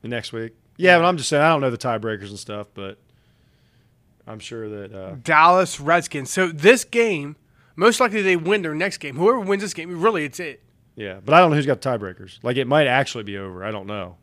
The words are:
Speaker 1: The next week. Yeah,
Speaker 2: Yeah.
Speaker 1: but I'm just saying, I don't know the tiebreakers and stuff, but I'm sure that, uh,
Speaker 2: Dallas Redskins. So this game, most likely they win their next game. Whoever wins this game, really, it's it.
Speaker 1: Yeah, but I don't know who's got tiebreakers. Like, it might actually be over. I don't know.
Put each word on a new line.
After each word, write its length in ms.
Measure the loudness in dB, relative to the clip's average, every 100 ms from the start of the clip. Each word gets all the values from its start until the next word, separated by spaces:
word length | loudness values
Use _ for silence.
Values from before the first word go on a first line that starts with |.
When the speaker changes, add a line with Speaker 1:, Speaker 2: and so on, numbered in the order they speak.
Speaker 1:
The 60 | -8
next 260 | -10 -8
week. 200 | -12 -12 _ _ 0
Yeah, 160 | 4
Speaker 2:
Yeah. 60 | 4
Speaker 1:
but 60 | 4
I'm 120 | 0
just 120 | 0
saying, 140 | 2
I 60 | 4
don't 120 | 2
know 80 | 0
the 80 | -4
tiebreakers 520 | -4 -4 -6 -8 -10
and 100 | -16
stuff, 280 | -12 -12 -12
but 240 | -14 -14 -14 _ _ _ _ _ _ _ _ _ _ _ _ -18
I'm 120 | -16
sure 280 | -14 -12 -12
that, 240 | -12 -14
uh, 220 | -14 -14 -10
Speaker 2:
Dallas 560 | 2 6 8 6 2 -4
Redskins. 520 | 0 0 0 -10 -6
So 160 | -2 -2
this 360 | 2 4 4
game, 520 | 2 0 0 -2 -8 -14 _ _ _ 2
most 240 | 2 4
likely 220 | 2 2
they 120 | 2 0
win 260 | 2 0
their 100 | -2 -4
next 220 | -4 -6
game. 180 | -10 0
Whoever 240 | 2 2
wins 220 | 0 -2
this 120 | -4 -10
game, 260 | -10 -2
really, 240 | 0 0 -4
it's 140 | -8
it. 220 | -12 -14 _ _ _ -12
Speaker 1:
Yeah, 240 | -12 -10
but 100 | 4 6
I 40 |
don't 120 | 8
know 40 | 4
who's 100 | 0
got 140 | -2
tiebreakers. 580 | -2 -4 -6 -12 -20 -10
Like, 140 | -6 -4
it 80 | 2
might 220 | 4 4
actually 360 | 2 0 -6
be 140 | -10 -10
over. 260 | -10 -10
I 60 | -8
don't 140 | -8 -8
know. 300 | -10 -10 -14